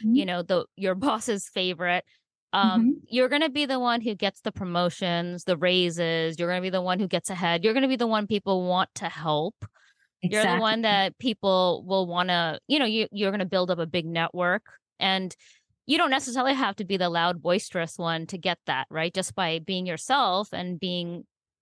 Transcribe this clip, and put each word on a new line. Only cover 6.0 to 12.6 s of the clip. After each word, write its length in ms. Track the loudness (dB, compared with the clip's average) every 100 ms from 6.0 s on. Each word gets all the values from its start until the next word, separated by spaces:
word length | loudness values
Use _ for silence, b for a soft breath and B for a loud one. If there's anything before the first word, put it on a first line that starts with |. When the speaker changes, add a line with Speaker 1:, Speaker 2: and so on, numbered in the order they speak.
| 0 0 -2 -2
Speaker 2:
You're 120 | -2
gonna 120 | -2
be 80 | -2
the 120 | -2
one 180 | 0 0
who 80 | 0
gets 220 | -2 -2
ahead. 340 | -2 0 2
You're 100 | 2
gonna 140 | 2 2
be 80 | 2
the 120 | 0
one 200 | 0 0
people 400 | -2 0 0 2
want 220 | 0 0 -4
to 120 | -8
help. 480 | -6 -2 0 -2 -6 -16 b b b b _
You're 220 | -2 2
the 140 | 2 2
one 220 | 2 2
Speaker 1:
Exactly. 20 |
Speaker 2:
that 340 | 2 2 2 0
people 640 | -2 0 2 4 4 2 0
will 200 | 0 0
wanna, 520 | 0 2 2 0 -4